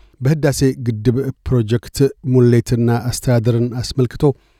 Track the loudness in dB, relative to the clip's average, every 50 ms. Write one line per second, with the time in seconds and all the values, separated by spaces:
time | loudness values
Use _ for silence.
0 | _ _ _ _ -2 0 0 2 0 -2 0 2 0 0 0 -2 -4 -4 -4 0
1 | 0 0 0 0 -2 -6 -8 -8 _ -2 0 0 0 0 -2 -4 -4 -8 -2 0
2 | 0 0 0 -4 -4 0 2 4 4 6 4 4 2 0 -2 0 0 0 0 0
3 | -2 -4 -6 -4 -2 0 0 2 2 0 0 0 -2 -2 -4 -8 -8 -6 -2 -2
4 | -2 -2 -2 0 0 0 0 -2 _ _ _